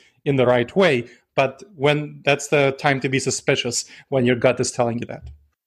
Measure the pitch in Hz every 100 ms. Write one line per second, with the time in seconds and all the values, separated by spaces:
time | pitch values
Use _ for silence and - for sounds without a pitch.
0 | _ _ 151 139 123 123 117 190 185 127
1 | 117 - _ - 131 - - 170 139 147
2 | 147 147 143 139 - 151 139 135 151 135
3 | 139 131 127 - - 139 120 110 - -
4 | - 135 123 120 127 123 120 - 117 117
5 | - 113 - - _ _